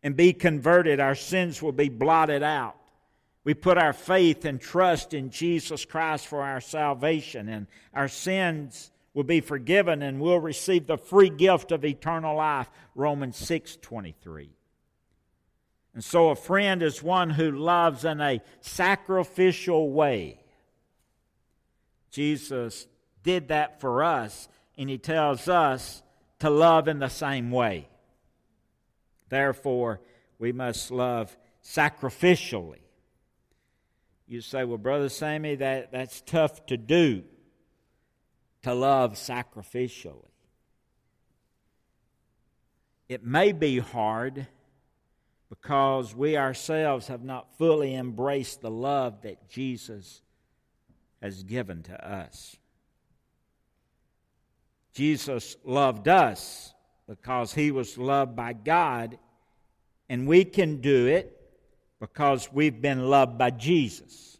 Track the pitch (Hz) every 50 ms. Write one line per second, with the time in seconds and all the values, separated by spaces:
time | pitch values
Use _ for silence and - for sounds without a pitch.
0 | - 143 139 131 170 180 175 175 - 175 156 147 120 151 170 175 175 160 143 139
1 | 139 135 139 135 - - 180 185 180 175 147 - 156 156 135 131 143 143 123 110
2 | 131 151 160 160 160 156 147 143 143 151 151 143 123 110 - _ _ _ _ _
3 | _ _ _ _ _ _ _ _ _ 147 147 147 - 185 180 170 165 151 135 -
4 | - - 185 190 180 165 151 - - 156 139 127 - - - 175 185 180 170 147
5 | - - - 151 131 131 - - 160 175 175 160 - - 160 139 - _ - 160
6 | 165 160 156 143 - - - 147 139 139 135 131 120 - - 156 151 147 139 123
7 | 131 156 165 156 143 - - 123 104 107 113 107 101 - _ - _ _ _ 135
8 | 143 - - - - 185 185 190 190 175 165 151 147 131 - - - - _ _
9 | _ _ _ 143 143 127 170 165 160 - 151 143 123 113 190 202 196 170 165 147
10 | 143 139 135 135 143 170 180 175 156 156 143 - - - 190 175 151 135 160 139
11 | - - 180 202 196 185 156 143 170 190 185 165 - - 170 156 139 156 139 -
12 | - 160 165 165 160 160 151 151 156 156 147 139 120 - _ - - _ _ -
13 | 135 151 147 143 139 127 117 - - - 170 160 - - - - - - - 117
14 | 98 85 78 _ _ 87 80 78 73 71 71 _ _ _ _ _ _ _ _ _
15 | _ _ _ _ _ _ _ _ _ _ _ _ _ _ _ _ _ _ _ 120
16 | 110 - - 170 165 160 147 - - - 180 196 202 196 190 180 165 156 139 -
17 | 143 165 180 185 180 165 156 143 165 160 143 135 151 170 175 175 170 165 147 120
18 | 123 160 156 147 147 143 131 113 - _ - _ _ - - - 185 185 196 190
19 | - - 190 185 175 - - - 185 185 175 185 - 185 175 156 160 147 135 151
20 | 151 143 127 104 87 76 - _ _ _ _ _ _ _ _ _ _ _ _ _
21 | _ _ _ _ _ _ _ _ _ _ _ _ _ _ _ _ _ _ _ _
22 | _ _ - - 147 147 151 139 - - 139 127 120 113 107 - - _ _ _
23 | _ _ _ _ _ 165 185 180 151 123 156 151 151 147 - _ - 131 120 127
24 | 151 170 165 135 117 104 - - - - _ _ _ _ _ - 139 139 135 127
25 | - - 160 165 151 147 139 123 - 165 180 175 160 143 131 131 - - - -
26 | _ _ _ _ _ _ _ _ - 156 147 147 160 170 165 160 151 151 156 143
27 | 139 127 - - 156 143 139 131 120 120 123 127 120 110 98 82 71 _ _ _
28 | _ _ _ _ _ _ _ _ _ _ _ _ _ _ _ _ _ _ _ _
29 | _ _ _ _ _ _ 113 135 139 139 127 - - 143 127 123 123 117 104 92
30 | - _ _ _ _ _ _ _ 113 117 123 123 127 123 113 - - - 123 123
31 | 123 123 123 117 113 98 - _ _ _ _ _ _ - - - 147 147 - -
32 | - 131 - - - 180 180 - - - 123 104 87 82 73 - _ _ _ _
33 | _ _ _ _ _ _ _ _ _ _ _ _ _ _ _ _ _ _ _ _
34 | _ _ _ _ _ _ 117 120 113 - - 135 127 120 117 110 104 127 135 147
35 | 143 135 - - 156 151 151 156 156 151 147 135 139 135 135 131 123 - - 127
36 | 131 117 - - _ - - 165 156 151 156 - _ - 131 120 113 110 151 175
37 | 170 147 117 92 - - _ _ _ _ _ _ _ _ _ _ _ _ _ _
38 | _ _ _ _ _ _ _ _ _ _ _ _ _ 127 123 123 131 135 135 135
39 | 127 117 104 - - - 123 123 120 _ _ 113 101 - - 123 127 123 - -
40 | - 85 71 60 _ _ _ _ _ _ _ _ _ _ _ _ _ _ _ _
41 | _ _ _ _ _ _ _ _ _ _ _ _ _ _ _ _ _ _ _ _
42 | _ _ _ _ _ _ _ _ _ _ _ _ _ _ _ _ _ _ _ _
43 | _ _ 127 123 101 120 127 156 190 208 202 156 156 147 131 123 117 - - 120
44 | 107 107 110 113 120 131 135 139 135 - _ _ _ _ _ _ _ _ _ _
45 | _ _ _ _ _ _ _ _ _ _ 107 _ _ - 143 139 139 135 135 135
46 | 127 107 104 117 139 151 156 147 139 135 131 - - - 160 156 156 151 139 127
47 | 107 - 135 120 120 131 127 127 - _ _ _ 160 165 156 156 147 135 131 131
48 | 127 127 117 107 127 139 143 139 131 - - - - 113 110 113 120 117 131 139
49 | 131 123 107 104 110 110 92 _ _ _ - 127 135 131 127 110 - - 110 104
50 | 92 - - _ _ _ _ _ _ _ _ _ _ _ _ _ _ _ _ _
51 | _ _ _ _ - 101 98 92 95 95 110 123 120 95 90 85 82 - 90 -
52 | - 87 101 95 85 - _ - - - - _ _ _ _ _ _ _ _ _
53 | _ _ _ _ _ _ _ _ _ _ _ _ _ _ _ _ _ _ _ _
54 | _ _ _ _ _ _ _ _ _ _ _ _ _ _ _ _ _ _ _ -
55 | 135 151 151 135 - 143 135 120 - - - _ _ 131 127 143 143 131 123 107
56 | 98 151 180 190 156 123 98 - - - - - - - _ _ _ _ _ _
57 | _ - 107 - _ 123 127 123 120 107 - 143 147 151 139 131 120 - - 117
58 | 127 131 139 139 139 131 120 117 117 117 120 113 104 143 160 170 175 151 127 120
59 | 117 117 117 - _ _ _ _ _ _ _ _ _ _ _ _ _ _ _ _
60 | _ _ 127 123 127 139 160 180 190 185 - 202 190 160 151 139 120 143 139 131
61 | 120 123 151 180 190 - - _ _ _ _ _ _ _ _ _ _ _ _ _
62 | 110 - _ - 147 143 139 127 - - - 135 151 151 123 110 120 143 139 131
63 | 127 127 139 139 135 123 120 117 127 123 123 117 110 143 175 170 139 110 - -
64 | - _ - - - - - _